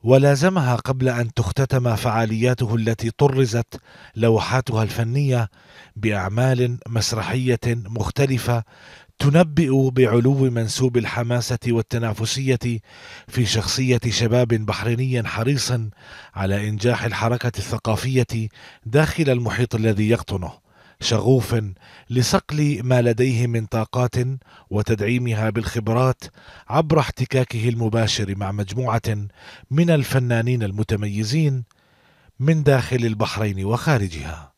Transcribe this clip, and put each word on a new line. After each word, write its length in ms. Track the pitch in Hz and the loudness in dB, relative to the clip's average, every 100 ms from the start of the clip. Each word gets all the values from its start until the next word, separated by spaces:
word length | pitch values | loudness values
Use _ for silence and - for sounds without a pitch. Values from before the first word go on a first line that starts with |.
ولازمها 720 | 110 131 143 139 175 190 127 117 | 6 6 6 4 2 2 2 0
قبل 320 | 120 135 127 | -2 -2 0
أن 260 | 120 117 | 0 -4
تختتم 640 | - 98 - 135 135 123 110 | -2 -2 0 0 0 0 0
فعالياته 760 | 123 110 110 110 120 127 123 | 0 0 0 2 0 0 0
التي 360 | 117 110 113 113 | 0 0 -2 -4
طرزت 720 | - 107 131 127 117 - - _ - - - | 2 2 2 0 0 -4 -10 _ -20 -16 0
لوحاتها 680 | 113 110 - 127 127 110 | 4 4 2 -2 0 -2
الفنية 680 | 107 - 113 131 143 123 110 _ _ - - - | -2 -2 -2 0 2 0 -2 _ _ -20 -20 -4
بأعمال 840 | 107 101 95 107 131 127 123 120 - | -2 -2 -2 0 2 2 0 -2 -4
مسرحية 720 | 113 104 113 87 120 127 120 123 | -2 -2 -2 -2 -2 0 0 0
مختلفة 960 | 120 98 110 101 - 139 127 - 117 113 - - - - _ | -4 -6 -6 -4 0 0 0 0 -2 -4 -16 -20 -20 -20 _
تنبئ 720 | 143 151 170 151 151 135 131 | 4 4 4 2 2 4 2
بعلو 440 | 127 123 117 123 | 4 4 6 4
منسوب 600 | 139 131 120 113 - 131 123 | 4 2 2 -2 0 0 2
الحماسة 640 | 110 - 117 123 113 123 120 | -2 -4 -2 -2 -2 -4 0
والتنافسية 1120 | 117 110 120 113 104 113 - 135 123 123 113 - - - - - | -2 0 -2 -2 -2 -4 -2 0 0 0 -4 -8 -20 -20 -20 -8
في 180 | - 110 | -2 0
شخصية 540 | 113 90 - 131 123 120 | 0 -2 -2 2 2 2
شباب 400 | - 117 120 123 | 0 2 2 2
بحريني 800 | 113 107 101 120 117 131 123 95 | 0 -2 -4 -2 -2 -2 -2 -4
حريص 440 | 110 117 143 - 123 110 - - - - | -2 0 0 0 -2 -4 -10 -20 -20 -16
على 340 | - 98 101 107 | -4 -2 0 -2
إنجاح 360 | 107 120 113 | -2 0 0
الحركة 480 | 117 98 113 120 120 - | -2 -2 -2 0 -2 -4
الثقافية 880 | - 120 - 107 131 131 120 117 110 - - - 113 | -6 -6 -2 -2 0 0 0 -2 -6 -10 -20 -18 0
داخل 440 | 135 151 - 147 | 2 2 0 0
المحيط 440 | 123 117 95 120 | 0 0 -2 -2
الذي 340 | 113 110 104 107 | 0 0 2 2
يقطنه، 560 | 117 - 98 82 - _ _ _ _ | 2 0 -6 -6 -12 _ _ _ _
شغوف 560 | - 110 101 131 - 117 107 92 - - _ | -2 0 2 2 2 -2 -4 -10 -20 -20 _
لصقل 680 | 120 120 190 - 151 147 147 | -2 2 0 -2 -2 0 0
ما 180 | 127 127 | 0 2
لديه 440 | 120 113 131 117 120 | 2 2 2 2 0
من 200 | 117 110 | -2 -4
طاقات 480 | 117 110 123 127 127 127 131 _ - _ | -4 -4 -2 -2 -2 -4 -6 _ -20 _
وتدعيمها 800 | 101 107 110 104 123 123 110 110 | -4 0 0 0 0 0 0 0
بالخبرات 760 | 107 110 123 107 117 131 123 - - - - - | -2 -4 -4 0 2 2 0 -8 -20 -20 -20 -4
عبر 300 | 127 160 160 | -2 2 2
احتكاكه 680 | 135 - 127 131 127 117 117 | 0 -4 -2 0 -2 -2 -2
المباشر 680 | 117 113 113 110 - 101 98 | 0 0 0 0 -2 -4 -4
مع 160 | 98 | -4
مجموعة 500 | 101 98 104 127 117 - 104 101 _ - - - | -4 -4 -4 -2 -2 -2 -4 -6 _ -20 -20 -4
من 200 | 139 170 | 2 4
الفنانين 720 | 160 123 135 123 117 120 127 | 2 2 0 0 0 0 0
المتميزين 1000 | 104 101 107 104 104 101 110 147 156 131 117 _ _ _ _ _ _ _ | -2 -4 -2 -2 -2 -4 -2 0 0 0 -6 _ _ _ _ _ _ _
من 220 | 135 160 | 0 2
داخل 340 | 143 135 117 127 | 4 2 2 0
البحرين 680 | 117 107 107 - 107 95 | 0 0 -2 0 -2 -2
وخارجها. 880 | 98 120 160 139 98 80 73 82 73 | -2 -2 0 0 0 -6 -10 -12 -16